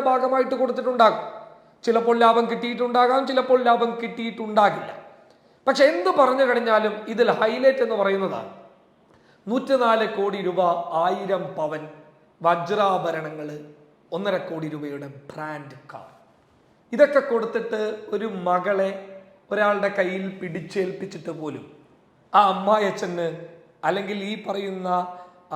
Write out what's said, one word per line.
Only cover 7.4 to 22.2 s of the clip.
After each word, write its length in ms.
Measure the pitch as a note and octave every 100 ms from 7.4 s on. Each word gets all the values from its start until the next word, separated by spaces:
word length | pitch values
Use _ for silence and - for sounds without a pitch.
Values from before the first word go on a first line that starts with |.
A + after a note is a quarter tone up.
| A3 A#3+ C4+ C4 A#3
എന്ന് 100 | A3
പറയുന്നതാണ് 500 | G3 G3 F#3+ A#2+ - - - _ _ _ _ _ _ _ -
നൂറ്റിനാല് 580 | A#3+ C4 C4+ A#3+ A3 A3 -
കോടി 220 | G3 G3 F3+
രൂപ 160 | F3+ F3+ E3+ - D#3+
ആയിരം 420 | E3+ G3 G3 F#3+ E3 -
പവൻ 240 | D#3 D#3 D3+ - - _ _ - E3
വജ്രാഭരണങ്ങൾ, 1040 | F3 E3+ G3+ G3+ F#3 E3 D#3+ D#3 D#3 D3+ D3+ D3 - - _ - E3
ഒന്നര 200 | G3+ F#3 -
കോടി 180 | E3 D#3
രൂപയുടെ 340 | D3+ D3 C#3+ C#3 C#3 -
ബ്രാൻഡ് 460 | - D#3 D3+ C#3 B2+ -
കാർ, 180 | B2 F#2+ - _ _ _ _ _ _ - A#3+
ഇതൊക്കെ 260 | C#4+ C#4+ -
കൊടുത്തിട്ട് 500 | A#3 G#3+ A#3 A3+ G#3+ G#3+ A3 - G#3
ഒരു 140 | A3 F#3+ F3+
മകളെ 420 | F3+ F3 G3 F#3+ G3 - - - _ -
ഒരാളുടെ 380 | G3+ G#3 G3+ G3 G3
കയ്യിൽ 260 | F#3 F#3+ F#3+ F#3+
പിടിച്ചേൽപ്പിച്ചിട്ട് 920 | F#3 F3+ D#3+ G3+ F#3 - F#3 E3+ D#3 D#3
പോലും 240 | D#3 B2+ - - - _ _ _